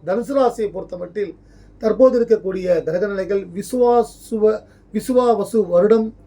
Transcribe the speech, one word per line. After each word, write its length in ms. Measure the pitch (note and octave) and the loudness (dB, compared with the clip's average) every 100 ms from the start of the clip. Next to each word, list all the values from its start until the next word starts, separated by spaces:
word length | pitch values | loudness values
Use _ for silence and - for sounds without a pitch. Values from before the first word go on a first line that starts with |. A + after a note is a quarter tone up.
| D3+ | -4
தனுசு 280 | G3 A#3+ | -4 -2
ராசியை 360 | C#4 B3+ A#3+ G#3 | 0 0 0 -6
பொறுத்தமட்டில் 640 | E3+ F3 F3+ F3 G#3 G3 - _ - - - | -8 -12 -12 -12 -8 -8 -8 _ -20 -20 -6
தற்போது 420 | A3 G3 C4 B3 | -4 4 4 4
இருக்கக்கூடிய 600 | A#3 A3 F#3 F#3+ F3+ E3+ | 0 0 0 -6 0 0
கிரக 240 | C#3+ E3+ G#3 | 0 -2 -2
நிலைகள் 400 | G3 F#3 G3+ F3+ | -4 -2 -4 -4
விசுவாசுவ-, 1160 | F3 G3 B3+ A#3+ A#3+ A3 - - A3+ G#3+ G#3+ - _ _ | -12 -6 0 2 4 2 -6 -8 0 0 0 -8 _ _
விசுவாவசு 760 | G#3+ G#3+ B3 A#3+ A3 G3 A3+ F#3 | -8 0 0 2 0 0 -2 2
வருடம் 460 | F3 G#3 A3+ A3 - | 2 4 4 2 -8